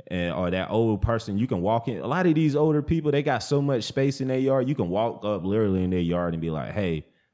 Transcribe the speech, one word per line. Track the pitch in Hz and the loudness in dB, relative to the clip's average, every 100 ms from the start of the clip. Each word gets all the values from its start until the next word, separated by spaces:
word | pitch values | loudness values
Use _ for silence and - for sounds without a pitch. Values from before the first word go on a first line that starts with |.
| - | -8
and, | 90 87 | -4 -4
or | 71 90 | -2 -2
that | 92 92 | -2 -2
old | 107 117 104 | 0 2 2
person, | - 117 - 98 | 0 -2 -2 -2
you | 123 | -2
can | 101 | 0
walk | 90 113 117 | 0 0 -2
in. | 104 | -6
A | 78 | -4
lot | 156 180 | 0 2
of | |
these | 156 156 143 | 4 2 2
older | 156 151 | 2 2
people, | 139 165 151 | 0 0 0
they | 139 | 0
got | 147 127 | 0 -2
so | - 143 | 0 0
much | 143 131 | 2 0
space | 104 - 139 135 | -2 0 0 0
in | 131 | -2
their | 131 | 0
yard. | 135 135 127 | 2 2 2
You | |
can | 147 90 | 0 0
walk | 92 113 110 | 0 0 -2
up | 104 101 | -2 -2
literally | 90 107 107 92 | 0 2 2 2
in | 92 | 2
their | 90 | 2
yard | 85 87 87 | 2 0 0
and | 85 | -2
be | 82 | -2
like, | 78 62 | -4 -4
"Hey, | - 95 80 - _ _ | -2 -2 -2 -6 _ _